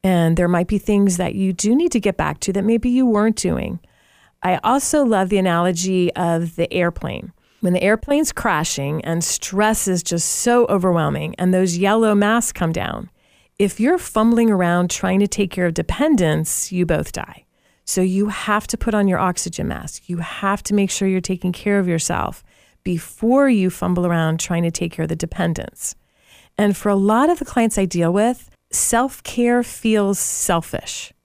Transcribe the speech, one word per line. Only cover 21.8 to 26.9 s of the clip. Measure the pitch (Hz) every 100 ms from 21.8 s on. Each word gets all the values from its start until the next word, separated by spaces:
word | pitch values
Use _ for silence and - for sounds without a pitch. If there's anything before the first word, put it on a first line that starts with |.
| 180
yourself | 165 - - - - _ _ _ _
before | - 170 - - 226 262 277
you | 220 185
fumble | - 180 180 175
around | 170 160 160
trying | - 170
to | 170
take | 165 175
care | -
of | 160
the | 165
dependents. | 165 - 170 160 - - - - _ _ _ - _ -
And | 208 196
for |
a | 208